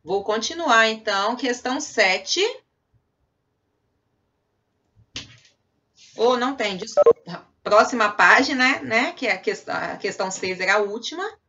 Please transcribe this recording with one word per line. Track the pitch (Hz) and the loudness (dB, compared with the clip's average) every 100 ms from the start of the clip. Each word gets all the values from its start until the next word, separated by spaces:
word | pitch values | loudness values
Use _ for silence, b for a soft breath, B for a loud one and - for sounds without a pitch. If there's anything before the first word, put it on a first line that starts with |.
Vou | - 196 | -2 -4
continuar, | 196 220 220 330 320 226 220 | -2 -4 -4 -4 2 4 4
então, | 220 - 196 208 | 0 -4 -2 -2
questão | 247 262 247 254 277 | -2 -4 -4 -4 -6
sete. | 302 - 190 190 - 339 427 523 _ _ _ _ _ _ _ _ _ _ _ _ _ _ _ _ _ _ _ _ _ _ _ _ _ - - - _ _ _ _ _ _ - | -4 0 2 2 -4 -2 -2 -4 _ _ _ _ _ _ _ _ _ _ _ _ _ _ _ _ _ _ _ _ _ _ _ _ _ -18 -18 -20 _ _ _ _ _ _ -20
Ou | - 233 247 | 0 2 2
não | 254 | -2
tem, | 269 208 185 | -4 -6 -6
desculpa. | 226 - - - - 170 _ _ | -2 4 4 4 -2 -16 _ _
Próxima | - 208 - 240 208 | 4 4 4 0 -2
página, | - 180 220 277 262 254 277 | 4 6 6 4 0 0 0
né? | 262 220 302 | -2 -2 -2
Que | - 240 | -4 -4
é | |
a | 185 | -2
questão, | - 190 - | -4 -6 -6
a | 165 170 - | -6 -6 -8
questão | 202 - 190 | -8 -6 -6
seis | - 190 185 | -6 -8 -4
era | 185 | 0
a | 208 | 0
última. | 202 214 226 330 415 415 | 0 -6 -10 -8 -10 -12